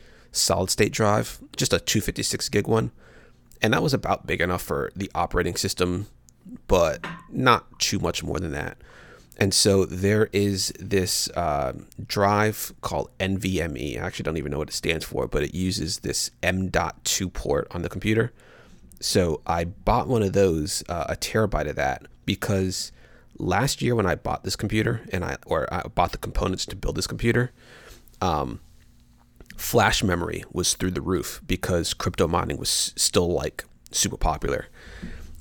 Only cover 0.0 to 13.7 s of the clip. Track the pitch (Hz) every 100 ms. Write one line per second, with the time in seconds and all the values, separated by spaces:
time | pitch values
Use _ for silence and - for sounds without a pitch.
0 | - - - - - 92 92 - 107 143
1 | 107 107 117 - - - - 87 - 110
2 | - - 113 - - 104 - 110 120 -
3 | - - - - _ - 107 123 156 131
4 | 76 98 - 87 87 90 - 71 57 90
5 | 98 87 85 87 87 85 98 - 90 90
6 | 104 - - _ - 82 - 92 82 67
7 | - - - - 127 107 - - - 98
8 | 85 - 80 80 87 69 - - - -
9 | - - - - 98 - 104 98 90 90
10 | 98 107 107 98 101 98 - - 98 98
11 | 90 - - - 85 71 65 67 - -
12 | 101 - 101 104 107 107 - - - 78
13 | - - 95 95 95 92 82